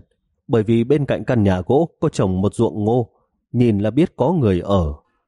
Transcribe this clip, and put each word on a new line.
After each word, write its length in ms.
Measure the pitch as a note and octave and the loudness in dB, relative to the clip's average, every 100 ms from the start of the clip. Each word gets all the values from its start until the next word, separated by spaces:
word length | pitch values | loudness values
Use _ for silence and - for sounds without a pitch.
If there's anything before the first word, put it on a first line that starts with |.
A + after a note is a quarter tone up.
| - _ _ _ - | -4 _ _ _ -2
bởi 140 | A#2 | 0
vì 220 | G#2 A#2 | 2 0
bên 220 | A#2+ D3+ C3+ | 2 0 0
cạnh 180 | A2+ | -4
căn 180 | A2+ A#2+ | -2 0
nhà 200 | G2 F#2 F2+ | 2 0 0
gỗ 240 | C3+ E3+ _ | 0 0 _
có 80 | D#3 | -4
trồng 320 | - G2+ F#2 | -2 -2 0
một 140 | G2+ | -2
ruộng 300 | - A2+ F#2+ | 0 -2 0
ngô, 260 | G#2 B2 A2 _ _ _ _ | 0 0 -2 _ _ _ _
nhìn 260 | A#2+ A#2+ G2+ | 0 2 2
là 120 | G#2+ | 0
biết 260 | B2+ F#3 - | 0 -2 -2
có 160 | C3 | -2
người 280 | F3+ A2 F2+ | 0 0 0
ở. 340 | - G2 D#2 C#2+ _ _ | 0 0 0 -6 _ _